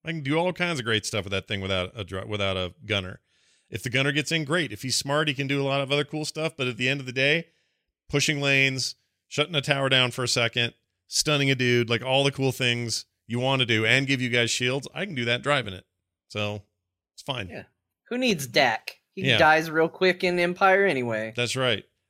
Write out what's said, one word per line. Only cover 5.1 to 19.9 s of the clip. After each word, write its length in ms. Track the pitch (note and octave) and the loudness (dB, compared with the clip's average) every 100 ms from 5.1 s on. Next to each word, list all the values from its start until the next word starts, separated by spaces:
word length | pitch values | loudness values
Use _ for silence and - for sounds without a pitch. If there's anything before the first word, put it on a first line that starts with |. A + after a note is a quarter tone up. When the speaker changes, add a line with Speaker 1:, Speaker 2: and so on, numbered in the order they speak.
| D3 D3+ | 0 0
Speaker 1:
he 60 | |
can 140 | C3 C3+ | -2 -2
do 140 | C#3 | 0
a 40 | C#3 | 0
lot 160 | C#3 | -2
of 100 | C3+ | 0
other 140 | C#3+ D3 | -2 -2
cool 180 | D#3 D3+ | -6 -8
stuff, 300 | D#3 D#3+ - | -4 -6 -4
but 100 | B2+ | -4
at 100 | A#2 | -2
the 100 | B2+ | -2
end 120 | C#3+ | -2
of 40 | B2+ | -4
the 60 | |
day, 360 | B2+ C#3 E3 E3 _ _ _ _ _ - | 0 2 0 -2 _ _ _ _ _ -4
pushing 300 | C#3+ D3 C#3+ | 0 0 0
lanes, 560 | C#3+ C3+ C3+ C3 - - _ _ - | 2 4 4 2 -6 -8 _ _ -8
shutting 280 | - D#3+ D3+ | -4 -2 -2
a 60 | |
tower 280 | D3 C#3 C3+ | 0 0 2
down 220 | C3 B2 | 4 2
for 120 | C3 | 0
a 40 | A#2+ | -2
second, 460 | B2+ A#2 B2 A#2 - _ _ - | 0 0 0 -2 -4 _ _ -6
stunning 440 | - D3+ D3 C#3 | -2 0 2 2
a 40 | B2+ | 2
dude, 340 | B2 A#2+ A#2 | 4 2 2
like, 120 | A#2 | -2
all 220 | B2+ C3+ | 0 2
the 80 | C#3 | 2
cool 220 | C#3 C3 | 2 -2
things 520 | A#2+ B2 A#2+ A#2 - - _ - | 0 0 0 -2 -6 -8 _ -6
you 120 | A#2+ | -2
wanna 260 | C3 C3 A#2+ | 0 2 2
do 200 | A2 A2 | 2 4
and 220 | C3 C3+ | 4 2
give 140 | C3 | 0
you 80 | B2 | 0
guys 200 | A#2+ A#2 | 0 0
shields, 380 | - B2 C#3 - C#3+ | 0 0 -2 -6 -10
I 100 | G3+ | -8
can 100 | C3 | -4
do 100 | A#2 | -2
that 180 | A#2+ | -2
driving 300 | C#3+ C#3+ G#2+ | 0 -2 -2
it. 120 | F#2 - _ _ _ - | -10 -18 _ _ _ -10
So, 340 | G#2 G#2 G#2 - _ _ _ _ | -4 -4 -6 -12 _ _ _ _
it's 100 | - | -16
fine. 260 | - B2+ F#2+ | -10 -8 -8
Speaker 2:
Yeah. 140 | A3+ - _ _ _ - | -10 -16 _ _ _ -8
Who 80 | B3 | 0
needs 300 | B3+ E3 B2+ | 2 0 0
Dak? 540 | D3+ B2+ A2 - - _ - | 2 2 2 -6 -18 _ -4
He 80 | C3 | 2
Speaker 1:
Yeah. 100 | A2+ | 6
Speaker 2:
dies 320 | D#3 D#3 E3 | 6 6 2
real 200 | D#3 | 2
quick 340 | D#3+ | 0